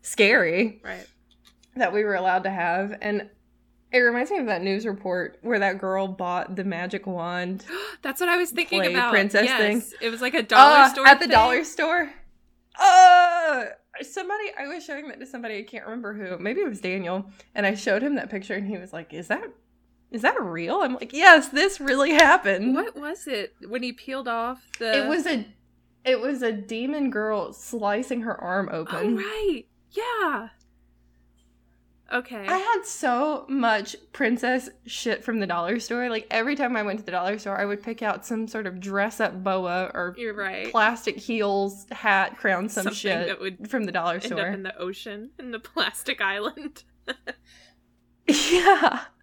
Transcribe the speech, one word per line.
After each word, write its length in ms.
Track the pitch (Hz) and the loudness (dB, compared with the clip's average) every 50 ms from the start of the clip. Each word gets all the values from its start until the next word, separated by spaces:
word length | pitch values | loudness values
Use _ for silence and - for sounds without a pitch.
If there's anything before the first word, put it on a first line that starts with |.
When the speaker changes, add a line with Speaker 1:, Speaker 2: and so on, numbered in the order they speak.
Speaker 1:
scary 800 | _ - - - 214 196 233 254 185 160 165 180 233 220 208 - | _ -10 2 2 4 6 6 4 4 2 2 0 0 -2 -2 -10
Speaker 2:
Right. 240 | - - 190 180 180 - _ _ _ _ _ _ _ - _ _ _ _ _ | -14 -14 -14 -14 -16 -20 _ _ _ _ _ _ _ -20 _ _ _ _ _
Speaker 1:
that 160 | 254 233 180 | -2 -2 0
we 100 | 185 208 | 0 0
were 120 | 214 208 196 | -2 0 -2
allowed 300 | 185 185 185 185 185 185 | 0 0 0 0 0 -2
to 60 | 190 | -2
have, 460 | 190 180 170 175 170 185 196 202 214 - | -4 -2 -2 -2 -2 -2 -4 -6 -8 -8
and 260 | - 208 208 202 - - _ _ _ _ _ _ _ _ _ _ _ _ | -6 -4 -4 -4 -6 -8 _ _ _ _ _ _ _ _ _ _ _ _
it 60 | - 254 | 0 2
reminds 320 | 247 240 233 247 262 - | 2 4 2 0 -2 -2
me 80 | 403 370 | -2 -4
of 80 | 262 | -2
that 160 | 220 202 170 | -2 -2 -2
news 240 | 180 196 190 208 220 | -2 -2 -2 -2 -4
report 500 | 226 196 196 - 190 180 180 170 - - - | -6 -8 -6 -6 -4 -4 -4 -4 -6 -10 -10
where 160 | - 220 240 208 | -6 -2 -2 0
that 180 | 196 196 190 196 | 0 0 -2 -2
girl 300 | 196 190 190 190 196 190 | -4 -2 -2 -2 -2 -4
bought 480 | 185 - 185 175 175 180 - - 190 | -6 -6 -6 -4 -2 -4 -4 -6 -8
the 80 | 190 190 | -6 -6
magic 420 | 196 185 165 180 180 196 202 202 | -4 -4 -4 -6 -6 -8 -8 -6
wand 560 | 202 185 175 165 175 180 180 180 180 190 190 - - 339 370 | -6 -6 -6 -6 -6 -4 -4 -4 -4 -6 -8 -10 -10 -10 -10
Speaker 2:
<gasps> 180 | 403 415 - - | -10 -10 -14 -10
That's 200 | - 277 269 - | -10 -8 -4 -2
what 80 | 359 349 | 0 0
I 80 | 349 359 | 2 0
was 140 | 359 339 | 0 -2
thinking 280 | - 339 339 - 339 - | -2 -4 -4 -2 0 0
Speaker 1:
play 140 | 185 - - | 0 2 2
Speaker 2:
about. 160 | 254 240 240 | 2 2 4
Speaker 1:
princess 320 | 233 208 196 208 202 285 214 | 4 2 2 4 2 2 2
Speaker 2:
Yes. 140 | 247 262 233 208 208 214 240 226 - | 4 2 2 2 2 0 -2 -4 -6
Speaker 1:
thing. 80 | - - | -12 -6
Speaker 2:
It 80 | - 226 | -6 -6
was, 140 | 226 226 | -4 -2
like, 100 | 254 254 | -4 -2
a 100 | 254 330 | 0 -2
dollar 360 | 220 - 247 254 285 294 302 285 | 0 4 10 10 12 12 12 10
Speaker 1:
Uh, 100 | 269 269 | 8 8
Speaker 2:
store 180 | 269 277 269 | 6 8 10
Speaker 1:
at 120 | 269 277 277 | 10 10 10
the 60 | 349 | 8
Speaker 2:
thing. 60 | 247 | 6
Speaker 1:
dollar 300 | 277 226 220 247 247 285 330 | 6 6 6 6 4 0 -2
store. 460 | - - - 311 320 330 349 330 - - - - - _ _ _ _ _ _ _ _ _ - | -4 -4 -2 0 0 2 0 -2 -2 -8 -18 -20 -20 _ _ _ _ _ _ _ _ _ 6
Uh, 840 | 370 403 359 370 370 370 359 359 349 349 339 349 330 320 294 254 226 - - _ _ _ - - | 6 10 12 12 12 12 12 10 8 6 4 2 2 2 0 0 -2 -6 -10 _ _ _ -14 -14
somebody, 480 | 285 - - 392 359 359 403 427 427 392 - - | -14 -10 -10 -10 -6 -6 -6 -6 -6 -8 -8 -10
I 80 | 277 | -10
was 180 | 277 320 349 - | -10 -10 -10 -10
showing 220 | - 294 277 294 | -10 -12 -12 -12
that 140 | 277 - - | -14 -14 -16
to 60 | 262 | -16
somebody, 320 | 262 - 247 233 226 214 202 | -16 -14 -12 -10 -8 -8 -10
I 40 | |
can't 220 | 226 - - 226 - | -10 -12 -14 -14 -12
remember 280 | 208 226 247 233 202 | -12 -12 -10 -10 -10
who. 240 | 214 208 202 180 185 175 | -10 -10 -8 -10 -8 -6
Maybe 220 | 175 208 240 370 | -6 -4 -4 -2
it 80 | 415 294 | -4 -4
was 120 | 214 196 | -6 -6
Daniel. 500 | - 185 185 196 185 170 180 190 196 196 - - - _ _ | -6 -6 -4 -4 -4 -4 -4 -4 -6 -10 -16 -20 -20 _ _
And 100 | - 202 | -2 -2
I 120 | 190 220 | -2 -2
showed 260 | 202 - 220 196 208 | -2 -2 -2 0 0
him 140 | 247 285 285 | 0 -2 -2
that 120 | 254 - - | -4 -4 -6
picture 240 | 220 196 190 - 208 | -10 -10 -8 -6 -8
and 120 | 196 208 | -6 -6
he 100 | 196 214 | -6 -8
was 160 | 180 180 190 | -10 -10 -12
like, 220 | - 165 165 - - | -14 -14 -14 -12 -14
"Is 140 | 160 175 - | -14 -6 -6
that, 160 | - 330 440 427 - _ _ _ _ _ _ _ _ _ _ _ | -6 -6 -6 -12 -16 _ _ _ _ _ _ _ _ _ _ _
is 120 | - 226 | -10 -2
that 200 | 214 311 539 508 | 0 0 0 0
real?" 380 | 254 180 165 165 165 165 294 392 | -4 -6 -6 -6 -4 -4 -2 -2
I'm 120 | 370 254 254 | 0 -2 -4
like, 180 | - 233 233 | -6 -10 -10
"Yes, 380 | - 294 330 381 339 311 262 - | -2 6 10 10 10 10 6 -2
this 280 | - 285 349 392 - - | -2 -2 0 0 -2 -6
really 320 | 285 - 240 269 277 302 | -4 -4 0 0 2 2
happened." 640 | 311 294 320 285 330 370 - 202 196 180 208 247 262 | 4 4 4 4 4 2 2 -2 -2 0 0 -2 -2
Speaker 2:
What 220 | 302 359 - - | -2 -4 -6 -8
was 320 | 294 285 294 339 403 - 302 | -10 -10 -10 -10 -10 -10 -8
it 260 | 262 208 196 - _ _ - - | -8 -8 -8 -10 _ _ -16 -10
when 160 | 220 247 247 | -8 -8 -8
he 80 | 254 | -8
peeled 340 | 247 254 - - 262 269 262 | -12 -12 -14 -12 -10 -10 -8
off 460 | 247 233 233 226 240 254 247 _ _ - - | -6 -6 -6 -6 -8 -10 -12 _ _ -12 -8
the 240 | 196 226 220 - - | -4 0 0 0 0
Speaker 1:
It 40 | 277 | 0
was 160 | 311 349 - | -2 -2 -2
a, 220 | 359 311 240 214 - - _ _ _ _ _ _ _ _ _ _ | -2 -2 -4 -4 -10 -18 _ _ _ _ _ _ _ _ _ _
it 140 | 262 262 226 | 0 0 0
was 220 | 226 269 285 247 | 0 -4 -4 -2
a 80 | 247 226 | -2 -4
demon 600 | 220 208 196 - 226 226 240 262 294 302 285 262 | -4 -4 -8 -8 -8 -6 -4 -4 -4 -2 -2 -2
girl 420 | - 214 214 214 220 202 175 - | -2 -2 -4 -2 -2 -4 -4 -6
slicing 680 | - - - - - 233 208 202 202 214 254 - 269 240 | -10 -18 -16 -10 -8 -4 -2 -2 -2 -2 -2 -4 -6 -6
her 120 | 226 233 - - | -4 -6 -8 -6
arm 280 | - 175 180 196 190 - | -6 -4 -2 -2 -2 -2
open. 440 | - 165 165 - 180 165 - 220 240 | -4 -8 -8 -8 -6 -4 -2 0 0
Speaker 2:
Oh, 60 | 226 | -2
right. 400 | 392 415 427 440 427 403 320 233 - _ _ _ _ _ | -2 -6 -6 -4 -2 -2 -2 -4 -8 _ _ _ _ _
Yeah. 560 | - 403 453 494 480 440 392 320 285 240 226 220 - _ _ _ _ _ _ _ _ _ _ _ _ _ _ _ _ _ _ _ _ _ _ _ _ _ _ _ _ _ _ - | -8 -8 -6 -4 -4 -2 -2 -2 -2 -4 -8 -12 -20 _ _ _ _ _ _ _ _ _ _ _ _ _ _ _ _ _ _ _ _ _ _ _ _ _ _ _ _ _ _ -6
Okay. 340 | - 247 247 - 254 214 196 | -6 -6 -6 -6 -14 -10 -4
Speaker 1:
I 120 | 202 349 381 | -2 -2 -2
had 240 | 392 453 466 381 - | 0 0 -2 -2 -2
so 600 | - - - - 262 247 240 285 302 302 - - - | -8 -10 -4 -2 0 0 2 0 -2 -2 -4 -6 -4
much 480 | 269 277 240 233 220 214 196 - - - - _ | -4 0 2 2 2 0 -2 -6 -14 -18 -20 _
princess 560 | - - 285 220 240 240 - 247 254 262 254 - - _ _ | -6 -2 0 0 0 0 0 -2 -2 -2 -4 -8 -20 _ _
shit 380 | 233 - - - 240 214 - - | -14 -12 -6 -4 -4 -4 -4 -4
from 160 | - 226 226 | -4 -4 -4
the 60 | 196 | -2
dollar 340 | 175 175 175 170 175 220 233 | -2 -2 -2 -2 -2 -4 -4
store. 300 | 233 - 233 240 247 247 | -4 -6 -6 -4 -4 -4
Like, 160 | 226 220 220 - | -4 -6 -6 -2
every 240 | - 226 226 269 285 | -2 -2 0 -2 -2
time 220 | 277 277 247 247 | -2 -2 -2 -2
I 60 | 220 | -2
went 160 | 208 208 190 214 | -2 -4 -6 -6
to 40 | 208 | -8
the 60 | - | -6
dollar 280 | 175 185 175 190 208 214 | -4 -4 -2 -2 -4 -6
store, 200 | 202 208 196 190 | -6 -8 -4 -4
I 60 | 202 | -4
would 180 | 202 202 202 | -4 -4 -6
pick 200 | 202 233 226 226 | -8 -10 -10 -6
out 240 | 240 214 196 - - | -4 -4 -4 -4 -6
some 200 | - 240 220 226 | -8 -6 -6 -6
sort 200 | 214 - 220 214 | -6 -8 -8 -8
of 120 | 196 185 185 | -8 -10 -10
dress-up 640 | 185 196 196 196 196 226 214 - 226 190 - 185 | -10 -4 -2 -2 -2 -2 0 -2 -2 -2 -2 -4
boa 480 | 185 196 190 190 185 175 175 180 185 - - | -4 -2 -2 -2 -2 -2 -4 -4 -4 -4 -6
or 200 | - 175 180 180 240 | -6 -6 -8 -8 -10
Speaker 2:
You're 160 | 240 226 208 | -10 -10 -8
right. 360 | 208 202 190 190 190 - 190 | -8 -8 -8 -8 -8 -10 -2
Speaker 1:
plastic 460 | - 226 208 220 240 226 - 220 - | 2 2 2 2 2 0 -6 -6 -6
heels, 680 | - - - 226 226 208 202 196 196 196 196 196 - - _ | -6 -6 -6 -4 -2 0 0 0 0 -2 -4 -6 -12 -16 _
hat, 460 | 226 - - 220 196 196 190 - - | -16 -2 0 2 4 4 2 0 -4
crown, 320 | - - 214 190 175 190 220 | -4 -2 -2 -2 0 -2 -6
some 160 | - 220 185 | -6 -4 -4
Speaker 2:
Something 100 | 208 214 | -4 -6
Speaker 1:
shit 320 | 202 - 202 180 165 175 | -4 -4 -2 -2 -2 -2
Speaker 2:
that 140 | 170 190 - | -4 -6 -6
would 280 | 185 190 185 - 208 214 | -8 -10 -10 -10 -12 -6
Speaker 1:
from 140 | 262 254 214 | -4 -4 -4
the 60 | 185 | -2
dollar 240 | 175 185 165 175 170 | -4 -2 -2 -2 -4
Speaker 2:
end 100 | 180 - | -4 -6
Speaker 1:
store. 240 | - - - 170 180 | -6 -4 -4 -4 -4
Speaker 2:
up 60 | 202 | -4
in 80 | 196 | -6
the 140 | 190 190 - | -8 -10 -10
ocean, 540 | - 175 180 196 - - 226 202 208 220 269 _ - | -8 -8 -10 -8 -10 -12 -14 -14 -14 -14 -18 _ -16
in 120 | 262 247 | -14 -12
the 80 | 233 220 | -12 -12
plastic 600 | - - _ - 185 - - - - - 277 - | -14 -10 _ -4 -4 -4 -4 -8 -8 -8 -6 -4
<laughs> 140 | 208 196 196 | -2 -4 -4
island. 480 | 202 208 233 - - 285 294 - - - _ _ _ _ - | -4 -6 -6 -8 -10 -16 -16 -16 -18 -20 _ _ _ _ -14
<laughs> 60 | 254 _ _ - - _ _ _ - - - _ _ _ _ _ _ _ _ _ _ _ _ - | -14 _ _ -16 -16 _ _ _ -20 -20 -20 _ _ _ _ _ _ _ _ _ _ _ _ 0
Speaker 1:
Yeah. 720 | 285 294 - 302 339 359 349 392 392 381 359 277 - - - - _ _ | 2 2 2 2 2 4 6 6 6 6 4 0 0 -2 -10 -14 _ _